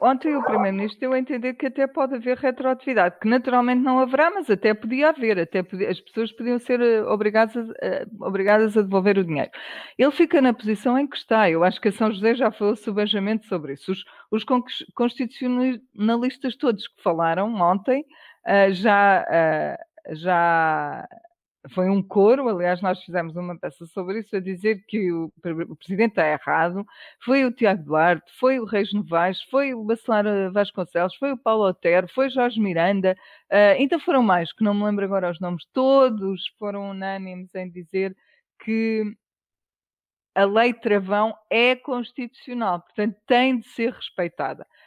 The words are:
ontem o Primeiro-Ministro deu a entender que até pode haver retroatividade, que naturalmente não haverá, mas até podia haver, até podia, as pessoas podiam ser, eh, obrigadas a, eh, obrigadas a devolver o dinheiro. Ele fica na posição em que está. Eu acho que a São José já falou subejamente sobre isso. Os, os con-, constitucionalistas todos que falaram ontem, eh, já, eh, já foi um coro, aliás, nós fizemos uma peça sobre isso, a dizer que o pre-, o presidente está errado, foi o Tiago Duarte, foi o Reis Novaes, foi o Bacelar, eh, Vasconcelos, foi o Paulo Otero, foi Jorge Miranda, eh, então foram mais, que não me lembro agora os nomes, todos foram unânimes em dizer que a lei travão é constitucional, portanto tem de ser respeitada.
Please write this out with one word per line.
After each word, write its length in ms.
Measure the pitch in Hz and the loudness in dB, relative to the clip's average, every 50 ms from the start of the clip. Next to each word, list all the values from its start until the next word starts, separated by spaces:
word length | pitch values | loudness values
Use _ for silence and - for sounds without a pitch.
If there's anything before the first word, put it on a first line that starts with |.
| - | 2
ontem 320 | 240 269 254 - 320 302 | 2 2 2 0 -2 -2
o 80 | 277 233 | 0 -2
Primeiro-Ministro 560 | 233 220 214 208 196 196 190 202 214 - _ | 0 0 0 0 0 -2 -2 -4 -6 -6 _
deu 140 | - 254 262 | -4 -2 -2
a 60 | 254 | -2
entender 340 | 262 254 294 247 233 254 254 | -2 -2 -6 -4 -4 -6 -6
que 120 | - - | -4 -6
até 200 | 269 247 - 269 | -6 -2 -2 -4
pode 260 | 262 269 - 269 269 277 | -2 0 -2 -2 -2 -2
haver 240 | 240 226 247 254 | -4 -2 -4 -4
retroatividade, 800 | 247 - 269 254 - 254 262 262 254 - - 254 220 180 180 180 - | 0 0 -2 -2 0 -2 -2 -2 -2 -4 -2 0 2 2 2 0 -2
que 80 | - 214 | 0 0
naturalmente 520 | 233 254 247 269 247 247 240 247 254 247 | 0 2 0 2 2 2 2 2 2 2
não 200 | 254 262 254 262 | 2 2 2 2
haverá, 280 | 262 247 262 269 302 339 | 2 2 2 2 2 2
mas 220 | 415 403 330 - | 2 -2 0 0
até 240 | 233 - - 220 214 | -2 2 2 0 0
podia 360 | 214 - 220 247 262 285 311 | 0 -2 -6 -2 2 2 2
haver, 280 | 320 285 247 226 208 185 | 2 2 0 0 0 0
até 240 | 165 165 - 190 180 | -2 -2 -2 -4 -4
podia, 260 | 180 - 185 196 - | -4 -6 -6 -4 -4
as 120 | 185 - | -4 -6
pessoas 320 | - _ _ 220 226 220 220 | -8 _ _ -6 -6 -6 -6
podiam 260 | - 240 240 247 240 | -8 -4 -4 -4 -4
ser, 220 | 240 - 254 240 | -2 -2 0 2
eh, 240 | 240 240 226 220 208 | 4 4 4 2 2
obrigadas 680 | - 214 202 208 208 208 220 226 220 220 240 226 226 | 0 0 0 0 2 4 2 2 2 0 -6 -8 -8
a, 40 | - - | -10 -6
eh, 260 | - 190 185 - - - 233 202 | -4 -4 -4 -4 -6 -10 -12 -10
obrigadas 580 | - 208 190 190 190 202 208 214 220 220 208 | -8 -6 -2 -2 2 4 4 4 4 2 2
a 60 | 226 208 | 0 0
devolver 360 | 190 196 196 185 208 202 196 | 2 0 2 2 2 2 2
o 60 | 190 | 0
dinheiro. 280 | 165 160 143 - - - - - - - - - - - | 0 -2 -4 -4 -6 -8 -16 -16 -16 -16 -16 -16 -18 -2
Ele 140 | - - 285 | 2 2 2
fica 320 | 285 - 349 - - 294 262 | 4 2 0 4 4 4 4
na 100 | 254 233 | 4 2
posição 460 | 240 - 214 214 202 - 254 240 262 | 0 -2 -4 -4 -2 0 0 0 0
em 80 | 285 | 0
que 100 | 277 - | -2 -6
está. 320 | - - _ 220 220 214 180 | -12 -4 _ 2 4 4 4
Eu 140 | 160 165 170 | 4 4 2
acho 180 | 185 180 - | 2 2 2
que 60 | - | -2
a 60 | 220 190 | -2 0
São 180 | - 226 214 | 2 0 0
José 240 | 214 185 196 226 233 | 0 0 0 0 2
já 160 | 240 247 220 | 2 0 -2
falou 240 | - - 214 202 226 | 0 0 0 0 0
subejamente 720 | 214 - - 202 202 208 208 208 208 196 202 220 220 220 | 0 -4 -6 -2 -2 -2 0 0 -2 0 0 -2 -4 -4
sobre 280 | - 202 175 147 139 139 | -4 -6 -6 -6 -6 -10
isso. 180 | 147 - - 190 | -10 -6 -6 -6
Os, 100 | 190 - - - - - _ - | -6 -8 -18 -20 -20 -10 _ -4
os 100 | 220 - | -4 -2
con-, 220 | - 262 247 240 - - - - - - | 0 0 0 0 -2 -12 -14 -14 -16 -4
constitucionalistas 1600 | - 240 240 - - 254 233 - - 262 247 247 247 254 262 254 226 - _ _ 208 208 220 233 233 240 254 - - - 262 226 | -2 -2 -2 -2 -4 -8 -8 -6 -6 -4 -2 0 0 0 -2 -2 -4 -10 _ _ -2 0 0 0 0 0 -4 -4 -4 -8 -8 -6
todos 320 | - - 277 226 190 - - | -2 -2 -2 -2 -2 -6 -14
que 120 | _ _ | _ _
falaram 540 | - 208 170 165 170 165 165 175 196 220 233 | -2 -2 0 2 0 0 0 0 -2 -4 0
ontem, 500 | 208 175 170 185 202 196 - 262 277 302 - _ - - - - _ _ | 2 2 2 2 2 0 0 -2 -2 -2 -8 _ -20 -20 -20 -20 _ _
eh, 280 | - 196 202 196 196 196 | 0 4 4 4 4 2
já, 520 | 180 190 226 202 202 202 202 196 180 - - | 2 2 4 4 6 6 6 4 4 2 0
eh, 480 | - 165 165 160 156 156 151 147 139 - - _ _ - _ - | 0 2 2 2 0 0 -2 -4 -6 -10 -12 _ _ -20 _ -12
já 960 | 156 156 160 180 180 170 170 170 170 165 160 160 156 151 147 147 139 127 - - - - _ - _ _ _ _ _ _ _ 143 - | -12 -6 -2 0 2 2 4 4 4 4 2 2 0 0 -2 -6 -8 -10 -12 -16 -18 -20 _ -20 _ _ _ _ _ _ _ -10 -4
foi 160 | 180 185 185 | -2 0 2
um 120 | 196 202 190 | 2 0 0
coro, 460 | 190 - 208 196 208 240 269 277 247 | 0 2 4 6 6 6 4 2 -2
aliás, 320 | 214 175 175 175 180 175 | -2 0 0 -2 -2 0
nós 220 | 190 190 185 185 - | -2 -4 -4 -4 -6
fizemos 340 | - 175 180 165 165 156 | -6 -6 -6 -6 -4 -8
uma 220 | 175 180 175 175 160 | -10 -10 -10 -10 -10
peça 260 | - 156 151 _ 170 | -10 -12 -12 _ -20
sobre 340 | 165 _ - 180 180 190 226 | -14 _ -10 -8 -6 -8 -8
isso, 140 | 214 - - | -8 -6 -8
a 60 | 196 | -6
dizer 440 | 185 185 190 175 196 214 220 196 _ | -6 -6 -8 -2 -2 -2 -2 -2 _
que 260 | _ - 220 202 180 170 | _ -4 -2 -2 -2 -2
o 180 | 165 165 160 - _ _ | -2 -4 -8 -10 _ _
pre-, 220 | 175 165 160 165 | -8 -6 -6 -8
o 120 | - 143 | -10 -12
presidente 360 | - _ - 196 185 226 233 - | -18 _ -8 -2 0 0 0 2
está 140 | - 165 | 0 0
errado, 600 | 151 151 143 - - 147 156 160 175 175 190 208 - _ - - - - _ - | 0 0 -2 -2 -2 0 0 0 0 -2 -6 -10 -10 _ -20 -20 -20 -20 _ -2
foi 220 | - 262 277 269 | 0 2 2 2
o 80 | 254 240 | 0 0
Tiago 300 | - 240 208 214 190 156 | 0 2 2 2 0 -2
Duarte, 500 | 143 151 156 160 175 175 156 - _ _ - | -2 0 2 4 4 2 0 -2 _ _ 0
foi 200 | - 254 262 262 | 0 2 2 2
o 60 | 226 | -2
Reis 280 | 196 233 208 196 - 202 | -4 -2 -2 -2 -2 -2
Novaes, 500 | 208 190 151 165 165 170 185 190 - - - | -6 -4 -2 0 0 0 0 -2 -4 -10 -4
foi 240 | - 269 277 277 254 | -2 -2 0 0 -4
o 100 | 233 220 | -8 -4
Bacelar, 420 | 208 226 226 - - 233 208 208 | -4 -4 -4 -2 -2 0 0 0
eh, 220 | 214 208 196 196 185 | 0 0 -2 -2 -2
Vasconcelos, 640 | 180 208 202 190 - - 180 - _ - 175 185 - | 0 -2 -2 -2 -2 -8 -8 -4 _ -2 -2 -2 -2
foi 160 | - - 277 277 | -4 -4 -4 -4
o 40 | |
Paulo 280 | 240 - 233 220 220 208 | -4 -2 0 0 2 2
Otero, 440 | 190 180 - _ 170 170 180 185 175 | 0 0 0 _ 2 2 2 2 0
foi 220 | - - 262 269 | -2 -2 -2 0
Jorge 280 | 240 262 247 240 220 220 | 0 0 0 0 0 0
Miranda, 560 | 214 196 175 165 165 185 202 196 185 185 185 - - - - - _ _ | -2 0 0 0 2 2 2 2 2 0 0 0 -6 -20 -20 -20 _ _
eh, 260 | - 202 208 - 196 - 262 | 4 6 6 6 6 4 2
então 180 | 269 349 320 | 0 0 -2
foram 220 | - - 320 269 240 | 0 2 2 2 4
mais, 280 | 214 185 180 170 165 - | 4 2 2 0 -4 -4
que 120 | _ 220 | _ 0
não 80 | 208 208 | 0 0
me 120 | 202 208 | 0 0
lembro 200 | 208 208 202 202 | 0 -2 -2 -2
agora 260 | 190 196 196 180 175 | -2 -2 -2 -2 -2
os 100 | 175 160 | -4 -6
nomes, 260 | 180 175 180 165 - _ _ | -6 -6 -8 -8 -10 _ _
todos 680 | 262 262 262 269 269 262 254 226 208 190 190 196 180 - - - _ | 0 2 4 6 6 4 4 2 -2 -4 -4 -4 -6 -8 -14 -14 _
foram 320 | 214 208 202 202 202 196 | -10 -8 -8 -8 -8 -10
unânimes 640 | 196 190 190 190 196 196 190 185 185 180 185 185 _ | -10 -8 -8 -8 -8 -8 -10 -12 -12 -14 -16 -12 _
em 140 | 190 185 185 | -12 -12 -10
dizer 480 | 170 180 175 160 - 190 190 190 190 _ _ _ _ _ _ _ _ _ - | -12 -14 -16 -6 -4 -2 -2 -2 -4 _ _ _ _ _ _ _ _ _ -6
que 400 | - 220 220 226 226 220 220 214 208 208 _ _ _ _ _ _ _ _ _ _ _ _ _ _ _ _ _ _ _ _ _ _ _ _ | -4 -2 0 0 0 0 -2 -2 -4 -6 _ _ _ _ _ _ _ _ _ _ _ _ _ _ _ _ _ _ _ _ _ _ _ _
a 100 | - 196 | 0 0
lei 280 | 196 202 220 233 247 240 | 2 2 2 2 2 0
travão 640 | 240 - 226 208 208 190 185 202 208 214 220 214 - _ _ | -2 -2 0 0 0 0 -2 -2 0 0 -2 -4 -8 _ _
é 240 | - 226 240 247 254 | 0 2 2 2 0
constitucional, 1080 | 254 _ - 262 247 240 - _ - 247 233 _ - - - 247 240 233 202 175 170 | 0 _ -8 -6 -6 -6 -10 _ -12 -12 -12 _ -20 -16 -12 -8 -4 -2 -2 -2 -4
portanto 360 | - _ _ - 208 220 202 - _ | -6 _ _ -4 -4 -4 -4 -6 _
tem 320 | - 262 240 254 262 262 240 | 2 2 4 4 2 0 -2
de 100 | 220 - | -4 -8
ser 240 | - - 233 226 240 | -8 -4 -4 -4 -4
respeitada. 720 | - - - - - 180 175 - _ 143 135 143 - - _ _ _ _ | -6 -14 -14 -6 -6 -6 -6 -4 _ -8 -8 -8 -10 -16 _ _ _ _